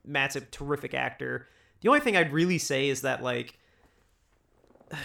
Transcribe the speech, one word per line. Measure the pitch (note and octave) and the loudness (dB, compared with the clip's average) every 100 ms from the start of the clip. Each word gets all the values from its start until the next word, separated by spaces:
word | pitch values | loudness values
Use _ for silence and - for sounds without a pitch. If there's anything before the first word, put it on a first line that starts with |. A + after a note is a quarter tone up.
Matt's | - C#3+ C#3 | -6 -2 0
a | C#3 | -2
terrific | C3+ - C#3+ C#3+ C3+ | -10 -10 -4 -4 -4
actor. | C3 B2+ A#2+ B2+ B2+ - _ _ _ | -4 -4 -4 -6 -6 -10 _ _ _
The | G3+ | 4
only | C#4+ | 4
thing | C#4 G3 | 4 2
I'd | D#3+ | 2
really | D3+ F3 E3+ | 2 2 2
say | - C3+ C#3 | 0 0 0
is | C3 | 0
that, | C3+ B2 | -2 -2
like, | B2 B2 B2 - _ _ _ _ _ _ _ _ _ _ _ _ - | -2 -4 -6 -14 _ _ _ _ _ _ _ _ _ _ _ _ -16
<sighs> | D3+ | -12